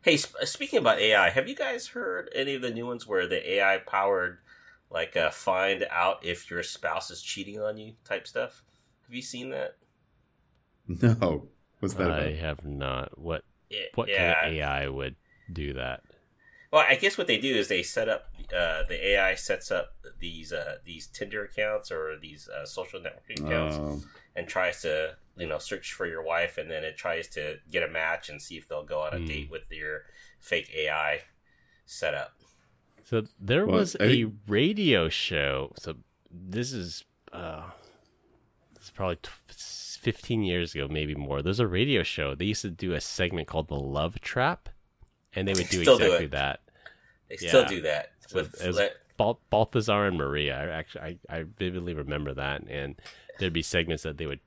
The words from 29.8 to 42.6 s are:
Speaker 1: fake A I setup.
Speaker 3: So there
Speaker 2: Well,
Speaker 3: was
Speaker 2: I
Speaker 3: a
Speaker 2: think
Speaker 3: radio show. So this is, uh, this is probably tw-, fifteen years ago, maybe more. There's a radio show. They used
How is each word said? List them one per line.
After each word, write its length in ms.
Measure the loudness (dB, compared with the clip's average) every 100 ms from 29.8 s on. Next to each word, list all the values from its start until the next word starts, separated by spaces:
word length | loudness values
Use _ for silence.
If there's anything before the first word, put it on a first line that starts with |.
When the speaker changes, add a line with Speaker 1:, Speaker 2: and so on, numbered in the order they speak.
| -8 -8 -12 -20 -20 _
Speaker 1:
fake 300 | -2 -2 -2 -4
A 140 | 0
I 300 | 0 0 -2 -6 _ _ _ _ _ -16
setup. 480 | -4 -2 -2 -6 _ _ _ _ _ _ _
Speaker 3:
So 180 | -2 -2 -2 _
there 240 | 2 4 6
Speaker 2:
Well, 100 | 4
Speaker 3:
was 180 | 4 4
Speaker 2:
I 60 |
Speaker 3:
a 40 | 6
Speaker 2:
think 260 | 6 4 -4 0
Speaker 3:
radio 600 | 4 4 4 4 6 4
show. 640 | 2 0 2 2 0 -4 -8
So 160 | -10 -12 _ _ _
this 420 | -16 -6 -4 -4
is, 300 | -6 -8 -10 -16 _ -18
uh, 380 | -12 -10 -10 -12 -18 -20 _ _ _ _ _ _ _ _
this 100 | -20
is 60 | -20
probably 260 | -4 -4 -4
tw-, 140 | -8 -18 -20 -16 -12 -12 -12 -4
fifteen 400 | -4 -4 -2 0
years 320 | 2 0 0
ago, 120 | -4 -4
maybe 260 | -2 -2
more. 260 | -4 -2 -2
There's 200 | 0 2
a 60 | 2
radio 360 | 2 2 2
show. 320 | 0 -2 -2
They 100 | 0
used 180 | -2 -2